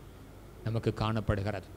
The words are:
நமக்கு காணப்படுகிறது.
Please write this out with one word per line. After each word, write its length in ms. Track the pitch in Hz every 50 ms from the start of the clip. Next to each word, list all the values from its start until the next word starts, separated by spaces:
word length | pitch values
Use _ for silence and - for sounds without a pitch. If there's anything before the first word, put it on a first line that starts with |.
| - - - - - - - - - - - - -
நமக்கு 300 | 110 113 113 - 113 104
காணப்படுகிறது. 720 | - 110 107 110 113 95 - 110 101 98 107 101 95 95 - -